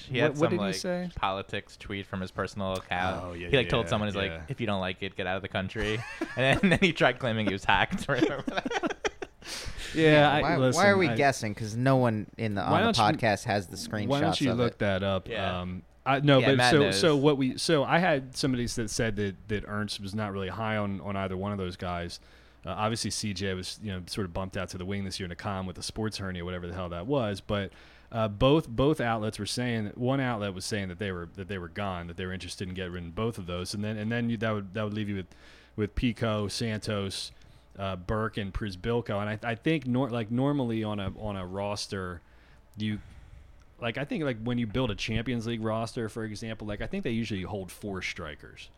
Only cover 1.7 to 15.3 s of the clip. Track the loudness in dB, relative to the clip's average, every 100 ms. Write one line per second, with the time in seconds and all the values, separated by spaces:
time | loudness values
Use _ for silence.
1.7 | -14 -8 -8 -6 -6 -6 -4 -4 -2 -2
2.7 | -2 -2 -2 0 -2 -6 -8 2 2 4
3.7 | 2 2 0 0 0 -2 -4 -8 -4 0
4.7 | 0 0 -4 -6 -4 -2 -2 -2 -4 -4
5.7 | -2 0 -2 -4 -8 -6 0 2 4 4
6.7 | 6 4 6 4 4 0 0 0 0 4
7.7 | 4 4 0 0 2 2 0 -2 -2 -2
8.7 | -2 -2 -2 -4 -6 -14 -14 -12 -10 -8
9.7 | -8 -4 4 8 10 8 6 2 4 4
10.7 | 6 6 6 4 6 4 4 -2 -4 -4
11.7 | 2 4 6 6 2 -2 -4 -2 0 4
12.7 | 4 4 6 4 6 4 2 2 0 0
13.7 | -8 -6 -4 0 2 2 2 0 2 0
14.7 | 2 0 2 0 -2 -2